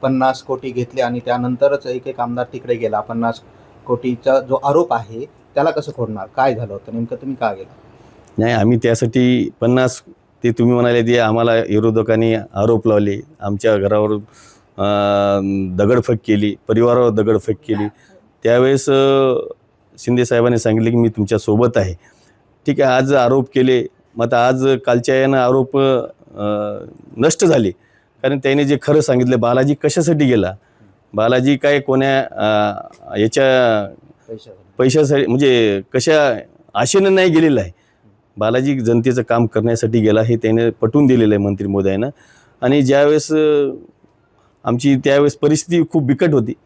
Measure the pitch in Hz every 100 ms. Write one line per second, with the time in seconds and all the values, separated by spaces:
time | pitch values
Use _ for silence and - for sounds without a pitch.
0 | 135 131 131 127 - 131 135 123 123 127
1 | 120 123 120 123 123 123 139 139 131 127
2 | 135 127 120 120 123 123 123 117 113 107
3 | - 117 117 113 - - - - - 120
4 | 127 120 135 135 131 123 139 147 175 117
5 | 113 113 143 _ _ - 156 156 147 143
6 | 113 107 95 - 131 117 113 101 - 117
7 | 117 120 131 131 113 98 95 - - -
8 | - - - - 113 113 104 120 117 113
9 | 120 127 123 123 104 - 117 127 127 -
10 | - - _ _ 120 113 120 123 123 120
11 | 117 120 113 110 117 113 - 104 113 110
12 | 107 110 113 113 98 98 107 113 113 107
13 | 104 101 - _ 101 101 113 104 98 104
14 | 107 107 104 - - _ _ - 101 101
15 | 101 101 101 101 98 98 95 90 104 123
16 | 113 117 - 110 104 101 - 110 120 120
17 | 123 107 107 110 - 104 - 107 104 _
18 | _ - _ _ 113 120 127 135 139 135
19 | 135 135 135 127 - - _ _ _ -
20 | - 123 123 120 120 120 113 110 113 117
21 | 117 110 101 131 - 107 120 117 92 87
22 | _ _ _ _ _ _ - 143 135 127
23 | 135 139 120 135 123 - 131 127 - _
24 | _ 113 117 123 123 131 135 131 - 120
25 | 123 131 135 135 123 131 131 139 135 127
26 | - - - - 104 104 104 104 - -
27 | - - 139 156 180 147 104 90 _ _
28 | _ _ 131 139 135 139 139 139 - 151
29 | 147 127 123 127 117 127 135 147 147 180
30 | 160 156 143 120 92 98 _ _ _ _
31 | _ 104 113 127 131 139 143 143 139 131
32 | 135 135 131 - 104 107 104 98 - -
33 | - 104 110 123 135 131 123 110 101 -
34 | _ _ _ 110 - 95 _ _ 127 127
35 | 147 143 139 123 143 123 110 98 95 131
36 | 143 156 143 110 - _ _ 101 113 202
37 | 196 190 185 160 160 127 95 - _ _
38 | _ _ _ - 107 123 135 135 110 120
39 | 120 123 117 117 117 - 110 117 113 117
40 | 107 107 113 117 113 113 117 - 113 147
41 | 143 127 110 104 101 101 101 98 98 95
42 | 127 - _ _ _ _ 127 143 131 139
43 | 147 151 - 156 151 147 139 - - _
44 | _ _ _ _ _ _ - 120 139 135
45 | 135 139 143 - 147 151 - 170 160 165
46 | 131 147 175 147 110 -